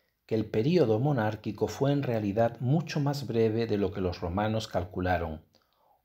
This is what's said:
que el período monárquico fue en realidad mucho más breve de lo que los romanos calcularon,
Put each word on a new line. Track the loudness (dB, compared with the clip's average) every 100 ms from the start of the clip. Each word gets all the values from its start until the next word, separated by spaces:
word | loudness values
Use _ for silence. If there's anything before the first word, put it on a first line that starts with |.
| _ _ -4
que | -4
el | 0
período | 0 2 4 4 4
monárquico | 2 2 0 -2 -6 -4 -4
fue | 0 0
en | 2
realidad | 0 -2 0 2 0 0
mucho | 0 2 0 -2
más | -2 -2 -2
breve | 2 2 2 0
de | 0
lo | 0
que | 0
los | -2 -2
romanos | -4 0 0 -2 -2
calcularon, | -4 -4 -2 0 0 -2 -8 -14 _ _ _ _ _